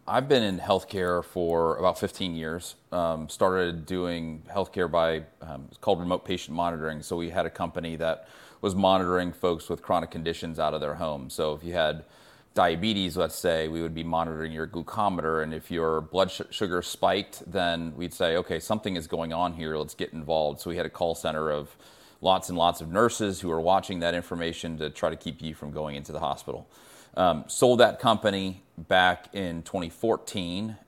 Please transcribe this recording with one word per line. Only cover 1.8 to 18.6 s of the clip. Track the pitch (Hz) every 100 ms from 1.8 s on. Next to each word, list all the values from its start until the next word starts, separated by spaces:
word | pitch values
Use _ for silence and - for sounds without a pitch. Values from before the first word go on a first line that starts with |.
| 90 85
fifteen | 98 - 92
years. | 82 80 85 - - _
Um, | 87 85 80 78
started | - 98 92 87 85 76
doing | 92 90 85 82 80 -
healthcare | 101 92 - 87
by, | 82 82 80 78 _
um, | 78 69 71
it's | -
called | - 90
remote | 87 90 -
patient | 90 - 80
monitoring. | 85 82 78 78
So | 76 85
we | 85
had | 87 85
a |
company | - 87 87 82 80
that | 82 80 - - - -
was | 101
monitoring | 92 95 95 90 90 87
folks | 87 90 82 -
with | 82
chronic | - 90 82
conditions | 85 82 82 85 80
out | 78
of | 76
their | 73 78
home. | 82 73 65
So | - 78
if | 73
you | 85
had | 87 78 78 - - - - _ -
diabetes, | 90 85 107 101 92 80
let's | 80 -
say, | 90 82 80
we | 82
would | 82
be | 82
monitoring | 82 82 82 78 80
your | 78 80
glucometer. | 85 80 - 104 90 80 80
And | 78
if | 78 -
your | 85 82 80
blood | 78 90 95
sh-, | - -
sugar | - 101 90
spiked, | - - 92 95 101 - -
then | 95 87 85 82 76
we'd | 87
say, | - 87 82
"Okay, | 90
something | 85